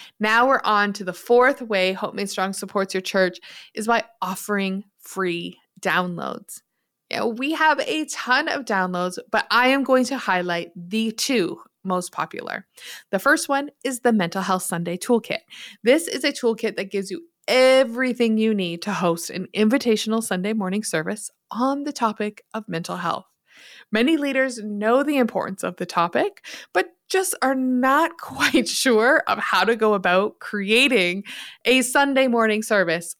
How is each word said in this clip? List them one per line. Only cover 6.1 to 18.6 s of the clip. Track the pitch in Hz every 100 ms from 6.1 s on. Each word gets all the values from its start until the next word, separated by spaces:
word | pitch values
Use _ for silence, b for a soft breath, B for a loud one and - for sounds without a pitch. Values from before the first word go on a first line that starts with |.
| 165 - - - - _ _ _ _ _
You | -
know, | 220
we | 226 277
have | 320 311 277
a | - 311
ton | 302 - 240 262 320
of | -
downloads, | - 196 185 180 180 180 -
but | 220 -
I | 220 254
am | 277
going | 269 254
to | 247 262
highlight | - 185 180 170 170 175
the | 175 220 226
two | 226 - 247 170 - - _
most | 185 180 180
popular. | - 160 - - 50 - B B B B
The | 196
first | 269 320 -
one | 277 285 -
is | 269 247
the | 240
Mental | 220 175 196
Health | 185 185
Sunday | - 170 170 175
Toolkit. | - 233 - - - B B B
This | 220 311 339
is | 262
a | 285
toolkit | 277 240 226 220 -
that | 196
gives | 196 190
you | 190 - _ -
everything | 254 262 262 240 233 254 240 233 220
you | 220
need | 208